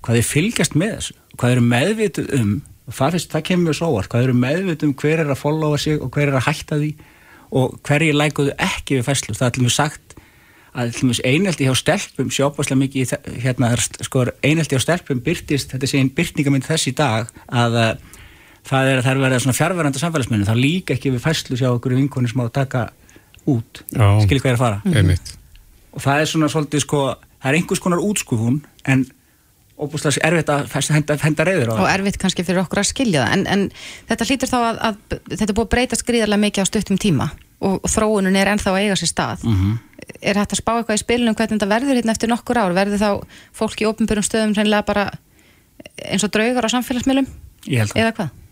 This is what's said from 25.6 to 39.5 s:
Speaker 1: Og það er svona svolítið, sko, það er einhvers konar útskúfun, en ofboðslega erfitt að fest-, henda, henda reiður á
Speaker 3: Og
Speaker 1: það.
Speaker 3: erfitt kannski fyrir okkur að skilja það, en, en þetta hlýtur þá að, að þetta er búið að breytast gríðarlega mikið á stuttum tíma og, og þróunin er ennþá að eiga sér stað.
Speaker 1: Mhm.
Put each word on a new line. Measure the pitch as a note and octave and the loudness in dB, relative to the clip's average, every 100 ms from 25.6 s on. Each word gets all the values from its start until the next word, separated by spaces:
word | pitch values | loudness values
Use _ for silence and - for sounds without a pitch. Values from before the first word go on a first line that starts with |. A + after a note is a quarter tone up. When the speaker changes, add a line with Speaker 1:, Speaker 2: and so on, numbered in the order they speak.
| - - _ | -20 -20 _
Speaker 1:
Og | - | -6
það | - C#3+ | 0 0
er | D#3 | 0
svona | D#3+ D3+ | 2 0
svolítið, | D#3 D3 D3 - | 0 -2 -2 0
sko, | D3 C3+ - - | 0 0 -4 -12
það | _ C3+ | _ 0
er | D3+ | 0
einhvers | F3+ F#3+ | 0 -2
konar | F#3+ F3 | 0 0
útskúfun, | F#3+ G#3 - A#2 A#2 D3 D3+ _ | 0 -2 -2 -2 0 0 -4 _
en | - C3 B2+ - _ _ _ _ _ - | 0 2 2 -8 _ _ _ _ _ -8
ofboðslega | D3 D3+ D#3 C3+ | -6 -2 -2 2
erfitt | D#3 E3+ D3+ | 2 2 2
að | C#3+ - | 0 0
fest-, | - - | -4 0
henda, | D3+ D3 D3 | 0 2 0
henda | D#3 D3+ | 0 0
reiður | D#3+ F#3+ A#2 | 0 2 0
á | |
Speaker 3:
Og | A2 | 2
Speaker 1:
það. | D3 F3+ | 2 2
Speaker 3:
erfitt | G3 F#3+ | 0 -2
kannski | F#3+ - F3+ | -2 -2 -2
fyrir | F3+ | 0
okkur | F#3 - | 0 -2
að | G3+ | -2
skilja | - C4 D3+ | 0 0 2
það, | A2+ | 2
en, | G3 F#3+ | 0 0
en | G3 G3 - - - - | 0 0 -4 -18 -18 -6
þetta | A3+ A#3 | -4 0
hlýtur | C4 C4 | -2 0
þá | B3+ | 0
að, | A#3 A3 | 0 0
að | A3+ G#3 - E3 - | -4 -4 -8 -10 -8
þetta | - G#3+ | -4 -2
er | G#3 | 0
búið | A3+ | 0
að | |
breytast | A#3 B3 A#3 - | 2 0 -2 0
gríðarlega | A#3 G#3+ G#3 | 0 2 2
mikið | G#3 G3+ | 2 0
á | F#3+ | 0
stuttum | A3 F#3 - | 0 0 0
tíma | G#3+ C#3+ D3+ - - _ | 2 2 0 -6 -20 _
og, | G3 F#3 | -2 -2
og | F#3 | 0
þróunin | - G#3+ G#3+ F#3+ G3 | 0 2 2 2 4
er | G3 | 2
ennþá | G#3 - | 2 0
að | F#3+ | 0
eiga | G#3 F#3+ | 0 0
sér | E3 | -2
stað. | - C3+ F#2+ | -2 -4 -2
Speaker 1:
Mhm. | A2+ | 0